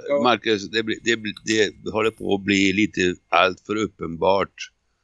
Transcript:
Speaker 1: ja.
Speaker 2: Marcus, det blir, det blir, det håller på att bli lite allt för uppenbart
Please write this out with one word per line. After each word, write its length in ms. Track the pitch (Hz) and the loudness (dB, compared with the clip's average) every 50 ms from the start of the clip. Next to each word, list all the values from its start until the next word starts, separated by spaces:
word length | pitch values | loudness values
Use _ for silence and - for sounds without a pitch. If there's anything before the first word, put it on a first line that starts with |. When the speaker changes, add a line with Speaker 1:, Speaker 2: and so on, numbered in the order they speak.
| - 139 | -2 -2
Speaker 1:
ja. 140 | 143 143 120 | -2 2 2
Speaker 2:
Marcus, 460 | 123 117 104 - 113 110 101 98 - | 2 2 2 0 0 -2 -2 -2 -4
det 140 | 92 110 110 | -4 -4 -4
blir, 140 | 110 101 - - | -4 -6 -4 -2
det 140 | 110 117 113 | -2 -2 -2
blir, 160 | 107 104 92 - - | -2 -8 -12 -8 -4
det 460 | 107 110 110 104 95 92 - - 101 | -2 2 2 2 0 -2 -6 -10 -6
håller 200 | 92 107 110 113 | -2 -2 0 -2
på 240 | 107 - 98 98 98 | -2 -4 -4 -2 -2
att 60 | 98 98 | -2 0
bli 300 | 98 101 98 98 95 92 | 2 2 4 4 2 2
lite 420 | 101 107 98 - - 92 90 90 - _ - | 2 0 0 0 0 0 0 -2 -4 _ 0
allt 320 | - 87 90 92 92 - - | 2 4 4 4 2 -2 -8
för 100 | - 107 | -6 -4
uppenbart 800 | 107 107 90 - - 85 82 82 82 82 92 95 98 90 - _ - - - _ _ _ _ _ _ | -4 -4 -6 -6 -8 -10 -10 -6 0 2 2 2 2 0 -4 _ -12 -18 -18 _ _ _ _ _ _